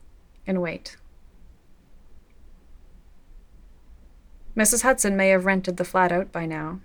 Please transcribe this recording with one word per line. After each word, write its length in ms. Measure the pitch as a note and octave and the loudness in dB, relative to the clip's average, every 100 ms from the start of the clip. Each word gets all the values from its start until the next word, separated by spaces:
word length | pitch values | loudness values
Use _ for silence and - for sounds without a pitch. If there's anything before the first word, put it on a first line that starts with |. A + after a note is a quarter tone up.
| - - - - F#3+ | -20 -20 -20 -14 -4
and 160 | F#3+ | -4
wait. 340 | E3+ F3 - - - - - - - - - - _ - - - - - - - - - - - - - - - - - - - - - - - - - - A3 | -4 -8 -14 -20 -20 -20 -20 -20 -20 -20 -20 -20 _ -20 -20 -20 -20 -20 -20 -20 -20 -20 -20 -20 -20 -20 -20 -20 -20 -20 -20 -20 -20 -20 -20 -20 -20 -18 -6 0
Missus 280 | G#3+ A#3 | 2 4
Hudson 340 | C4 C4+ G3+ G3 | 2 2 2 2
may 120 | F#3+ | 4
have 160 | F#3 F#3 | 4 2
rented 300 | F#3+ F#3 F3 | 0 -2 -4
the 80 | |
flat 300 | F3+ F#3 F3+ | -2 2 2
out 180 | F3 F#3+ | 0 -2
by 140 | E3+ E3 | -6 -6
now. 340 | D#3 D#3 F#3 | -6 -8 -10